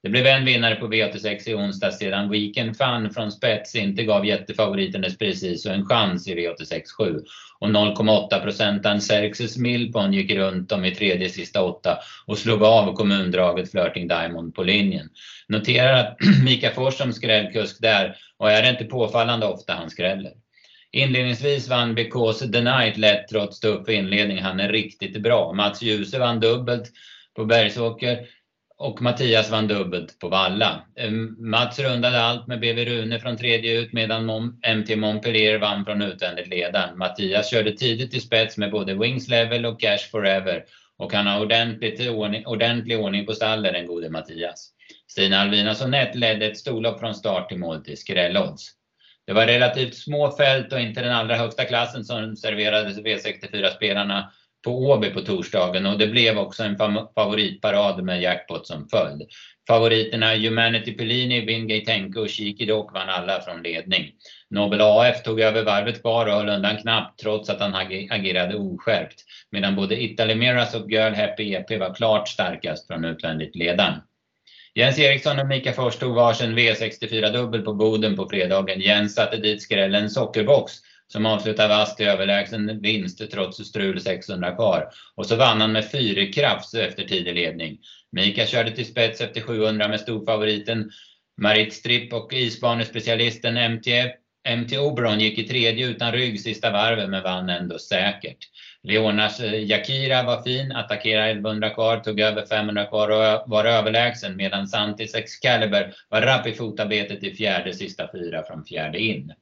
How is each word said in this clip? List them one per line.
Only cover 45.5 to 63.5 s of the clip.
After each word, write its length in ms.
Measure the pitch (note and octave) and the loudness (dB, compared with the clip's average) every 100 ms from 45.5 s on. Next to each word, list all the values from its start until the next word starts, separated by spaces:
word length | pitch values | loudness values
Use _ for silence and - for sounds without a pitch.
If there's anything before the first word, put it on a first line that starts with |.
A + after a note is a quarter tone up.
| G#2 G#2+ A2 | 2 0 0
Sonett 400 | C3 C3+ B2 B2+ | 0 2 0 0
ledde 300 | A#2 G#2+ G#2+ | 0 0 -2
ett 120 | G#2+ | -4
storlopp 420 | - A2+ A#2 G#2 | -6 -2 -2 -2
från 160 | A2+ G2+ | -8 -4
start 340 | A2 F#2 F#2 | -2 -2 -4
till 100 | F#2 | -8
mål 240 | E2+ D#2+ | -6 -8
till 140 | D2 D2 | -10 -14
skrällodds. 760 | - F#2 F2 F#2+ D#2 D2+ - _ _ _ _ _ - | -4 0 2 2 -2 -6 -18 _ _ _ _ _ -2
Det 60 | |
var 120 | G2+ A2+ | 2 4
relativt 500 | A#2+ B2 C3+ B2 - | 6 4 0 -6 -6
små 360 | - D3 C#3+ | -6 0 0
fält 420 | - C#3 C3+ B2 | 4 4 4 -2
och 60 | B2+ | -4
inte 220 | A#2 A2+ | -4 -4
den 120 | A#2+ | -2
allra 220 | A#2+ A2 A#2 | -2 0 0
högsta 300 | A#2 - B2+ | -2 -2 -2
klassen 380 | A#2 B2 B2 | 0 -2 -6
som 320 | G#2+ A#2 A2 G#2 | -8 -8 -6 -6
serverades 600 | A2 G#2 G#2+ G#2+ G#2 G2 | -6 -2 2 2 0 -6
V 200 | G#2+ G2 | -4 -4
sextiofyra-spelarna. 1120 | G#2+ G2+ G2 G#2 F#2+ - G#2+ G2 G2+ G2 G2 _ _ _ | -4 -10 -10 -2 -2 0 -2 0 0 -2 -4 _ _ _
På 260 | - B2 C3 | -6 -2 4
Åby 200 | G#2+ G#2 | 4 4
på 120 | F#2+ | -2
torsdagen 640 | F2+ F#2+ F2 G2+ F2+ F#2 G2 | -4 -4 -2 0 0 0 0
och 120 | G#2 | 2
det 100 | A2 | 2
blev 300 | A#2 A2+ G#2 | 4 4 2
också 260 | G2 - | -2 -4
en 140 | G#2+ G2+ | -4 0
fam-, 300 | G#2+ G#2 A2 - | 0 0 -4 -2
favoritparad 880 | G#2 G#2+ G2+ F#2+ G#2+ G2+ G2+ F#2 | 0 2 -2 -2 0 2 2 0
med 180 | F#2 F2+ | -4 -2
jackpot 460 | F2+ F2 - E2 - | 0 -2 -6 -12 -10
som 220 | D#2+ C#2+ | -12 -2
följd. 320 | G#2+ D#2 D2 - - - _ - | 0 0 -4 -16 -20 -20 _ 2
Favoriterna 680 | A#2 A2+ A2+ A2 A#2 A2 A2 | 4 6 4 2 0 2 2
Humanity 580 | A2 A2+ A#2 A2+ G#2+ | 0 2 2 2 -4
Pellini, 520 | G#2 A#2 B2 B2+ B2 A2 | -6 -2 -2 0 0 0
Wingate 400 | A2+ A2+ G#2+ G#2+ | -4 -2 -4 0
Tenko 360 | G#2+ G2 G#2+ | -2 -2 -6
och 80 | G#2 | -6
Shiki 360 | - G#2 G2+ G#2+ | -4 -6 -6 -2
Dock 280 | G#2+ - | -2 -2
vann 160 | F#2+ F#2+ | -8 -4
alla 320 | F#2 F2+ F#2+ | -4 -2 -4
från 220 | F2+ | -4